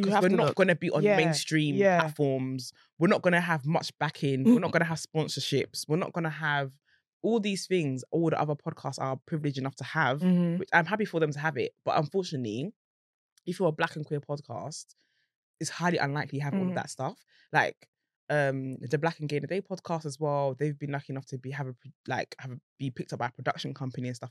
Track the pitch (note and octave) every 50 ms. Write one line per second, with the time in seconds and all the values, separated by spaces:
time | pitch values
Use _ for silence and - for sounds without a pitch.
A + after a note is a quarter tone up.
0 | G3+ G3 G#3 G3 F3+ F#3 G3 - - - - - F#3 F#3+ F3 - F3 - - D3+
1 | G3+ G#3 G3+ F3+ D#3+ E3 D#3 D3 - - D#3 D#3 D3+ D3 C#3+ G3 G3+ G3 F3+ E3+
2 | D#3+ D#3 D3+ - D3 C#3 C3+ C3 C3 C3 C3 B2+ B2 - - _ _ _ _ -
3 | D#3+ G3 G#3+ - - F3+ F3 E3+ F3 F3 E3 D3+ B2 D3+ E3+ - - - - -
4 | D3 D#3 - - D#3+ C#3 C3+ C3 C3 A3+ B3 A3+ F#3 D#3 C3 E3 E3 E3 E3 D3+
5 | - - - D#3+ D3+ - - C#3+ - - C#3+ C3 - - - - - - D3+ F3
6 | F#3+ - - F3 E3 D#3+ D3+ D3 D#3+ D3+ C#3+ C#3+ C#3 C3+ C3+ _ _ _ _ _
7 | _ _ _ - - G#3 A3+ A#3 G3 G#3+ G3 F#3 - - F#3 F3+ D#3 C#3 C3 B2+
8 | - - - E3 E3+ D#3+ D3+ - D3+ D3+ D3+ - - E3 D#3 - - C#3 C#3 -
9 | C3 C3+ C3 B2+ _ - E3+ D3+ D3+ D3 C3 C3+ B2+ C3+ - - C3 - - D#3+
10 | D#3 B2 C3 D3 F#3 F#3 F3+ F3+ F3 E3+ E3+ F3+ - - - E3+ E3 E3 G#3+ G#3
11 | G#3+ - - E3 D#3 D3+ C#3 C#3+ D3+ D#3+ D3 A#2+ F#2 - _ _ - - - -
12 | D3+ - - G3 F3+ F3+ E3 C3 B2 G#2+ G2+ A#2+ D3 G#3 - _ _ _ _ _
13 | _ _ _ _ _ _ _ _ - F3 F3+ F3+ F#3+ E3 D#3 - E3+ E3 - D#3+
14 | D3 - D3+ C#3+ - - D3 C#3+ - - A#2 F#2+ F2+ C3+ D#3+ - - _ - _
15 | _ _ _ _ _ _ _ _ _ _ _ - D#3+ - - - E3 F3 F3 -
16 | - C#3 C#3 D3 - C#3+ C#3+ C3+ C#3+ C#3+ - G3 F#3 F#3 F3+ C3 - - - -
17 | C3 D#3 A3 _ _ _ _ _ _ - - D3+ A2+ D2+ - _ - _ _ _
18 | _ _ _ _ _ - D3 D3 C#3 C#3 C3+ C3+ C3 C3 C3 - C3 A#2+ D#3 D3
19 | D#3 E3 E3 - D3+ D3 D3 C#3+ C#3+ D3 F3 G3 F#3+ - F#3+ F3 - - E3+ D#3+
20 | D#3+ D3 C3 C#3+ D#3 D3 C#3+ C#3+ C#3+ C#3 C3 B2 C#3+ D3+ C#3+ C#3+ D3 C#3+ C#3 C#3
21 | - - C3+ C3+ B2+ - C3+ B2+ B2+ C3 C#3 C#3 C#3 C3 B2 _ - C3 - _
22 | - - C3 G#2+ - - - - - C3 B2 C3+ _ _ _ - C#3 C3+ A#2+ -
23 | - - D3 - A#2+ A#2 - - B2 D3 - - - C#3 C3+ - C3+ C3 B2 C3
24 | B2 B2 B2 - C3 A#2+